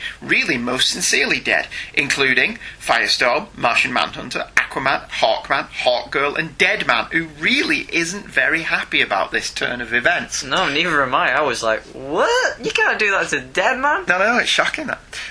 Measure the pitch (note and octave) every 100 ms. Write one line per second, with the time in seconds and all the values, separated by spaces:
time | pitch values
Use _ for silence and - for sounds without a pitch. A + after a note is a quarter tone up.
0 | - - - A3+ A#3 C3 A#2+ B2+ - -
1 | - - B3+ C#3 A#2 F2+ - - - -
2 | C#3 - C3+ B2 D3+ A#3+ - - - A#2
3 | G#2 - B2+ C#3 - - B2+ A2+ - A#2
4 | - D3+ B2+ E3+ - - - - C3+ D3+
5 | - - - - - C#3 - - B2+ A#2+
6 | - C#3+ C#3+ C#3 D#3+ - F#3 G3+ E3+ A#2
7 | - E3 E3 D3+ F3+ C4 D#4+ C#3+ - D#3+
8 | E3 G3+ - - C3 D#3+ D#3+ E3+ - D3+
9 | A#2+ G2 - A2+ - - C3+ B2 A2+ A#2+
10 | B2 E3+ A#2 - C3+ D#3 E3+ C#3+ F3 D3+
11 | C3 C#3+ E3+ C3 D3+ A#2 A2+ A2 - -
12 | C3 E3+ D4+ A#4+ G4 - C4 - A4 A3
13 | G#3 G3 E3 D3 B2+ E3+ G#3 B3+ C#4 E4
14 | F4+ F3+ G#3 A#3+ - - - - D4+ -
15 | - - -